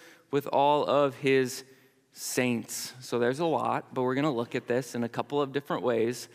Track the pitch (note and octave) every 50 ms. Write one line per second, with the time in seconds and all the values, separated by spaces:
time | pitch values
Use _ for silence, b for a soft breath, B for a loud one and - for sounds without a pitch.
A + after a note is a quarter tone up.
0 | B B B B B B C#3 C#3+ C3+ - - C3+ C#3 C#3+ D3 D3 A#2 F2+ B2+ C#3+
1 | C#3+ C3+ B2 - C#3 C3+ C3+ C3 C3 B2 - - - b b b b b b b
2 | b _ _ - - - - C#3 B2+ B2 A#2+ A2+ - - - - - - - C3
3 | - - B2+ A#2+ A#2+ A#2+ C3+ C#3+ E3+ E3 C#3+ A#2 A2+ A#2 A#2+ D3+ - - - C3
4 | B2+ B2+ B2+ C3+ D3 D#3 B2+ A2+ A#2+ - - B2 - - A#2+ B2+ C3+ - - A#2+
5 | A#2+ A2+ - B2 A#2 - C#3+ C#3+ C#3+ C3+ C3+ D3 - - F3 A2+ F2 B2+ A#2 A2+
6 | A2 A#2 B2 B2+ - -